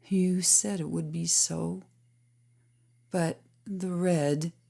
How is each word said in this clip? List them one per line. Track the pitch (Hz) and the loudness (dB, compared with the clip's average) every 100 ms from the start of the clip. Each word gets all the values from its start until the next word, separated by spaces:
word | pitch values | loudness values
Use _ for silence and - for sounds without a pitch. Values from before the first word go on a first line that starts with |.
| - | 0
You | 190 185 185 | 2 2 2
said | 175 - 208 196 | 4 2 2 -4
it | 156 | -4
would | 165 156 | -6 -6
be | 165 | -6
so. | 165 - - 165 165 185 - _ _ _ _ _ _ _ _ _ _ _ _ | 0 0 0 -2 -4 -6 -12 _ _ _ _ _ _ _ _ _ _ _ _
But | 185 165 - _ _ | -2 -2 -4 _ _
the | - 190 185 | -10 -6 -4
red | 175 180 170 143 147 170 - | 0 2 2 2 0 -2 -8